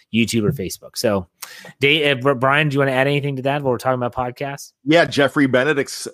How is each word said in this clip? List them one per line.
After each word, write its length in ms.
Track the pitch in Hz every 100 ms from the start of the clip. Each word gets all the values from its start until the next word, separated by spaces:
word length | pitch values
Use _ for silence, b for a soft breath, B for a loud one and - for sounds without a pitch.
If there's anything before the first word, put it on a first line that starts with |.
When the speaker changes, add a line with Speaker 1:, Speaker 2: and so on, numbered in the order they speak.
| b
Speaker 1:
YouTube 320 | 110 113 117 101
or 80 |
Facebook. 420 | 76 90 - 64 -
So, 320 | 113 98 87 - B B B B
Dave, 360 | 139 156 147 131
uh, 40 |
Br-, 120 | 135 131
Brian, 340 | 135 143 156
do 60 | 139
you 40 |
wanna 120 | 139
add 160 | 131 139
anything 280 | 143 143 131
to 60 |
that 200 | 135 147
while 120 | 135
we're 40 | 120
talking 240 | 131 127
about 140 | 120 131
podcasts? 560 | 123 123 139 139 - _ 131
Speaker 2:
Yeah, 180 | 165
Jeffrey 440 | 143 127 139 151 139
Benedict's 600 | 123 139 143 127 - -